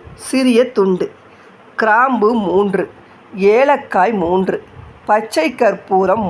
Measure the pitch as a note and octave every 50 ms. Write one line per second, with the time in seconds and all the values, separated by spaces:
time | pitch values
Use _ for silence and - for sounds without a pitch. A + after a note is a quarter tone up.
0 | - - - - - - C4 C4 C4 B3+ A3+ A3+ B3+ B3 - G#3 F#3+ F#3+ F#3 F3
1 | - - - - - - - - - - - - - - - - A3 G#3+ G#3+ A3
2 | B3+ C4+ B3 G#3 G#3 G#3+ B3 A3+ G3+ E3+ F3 G3 G3+ G3 F#3+ F#3 E3+ - - -
3 | - - - - - - - F#3+ F#3+ G3+ G#3+ A#3+ C#4 C#4+ C#4+ C4 C4 - - G3
4 | F3+ A3+ A#3 G3 E3 E3+ F#3 F#3+ F#3 - - - - - - - - - - -
5 | - - G#3 A3 A3+ - - D#4+ D#4+ C#4+ A#3 - A#3+ G3+ F#3+ F#3 - - G3 F#3
6 | F#3+ F#3 F#3+ A3+ G#3